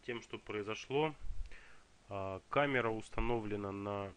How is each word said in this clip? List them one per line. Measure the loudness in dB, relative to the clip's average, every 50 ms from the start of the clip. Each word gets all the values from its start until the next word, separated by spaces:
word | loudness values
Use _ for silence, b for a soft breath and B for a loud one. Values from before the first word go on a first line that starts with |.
| -6
тем, | -6 -6 -6
что | -6 -8 -10
произошло. | -10 -6 -4 -4 -2 -2 -2 -4 -6 -4 0 2 2 2 2 0 -2 -2 0 B B B B B B B B B B B B B -20 -12 -6
А, | -4 -4 -2 -2 -4 -6 -6 0
камера | 4 4 4 6 4 4 4 4
установлена | 0 0 -4 -4 0 2 4 4 4 2 2 0 -2 -2 -2 -2
на | -4 -2 -2 -2 -2 -2 -2 -6 -8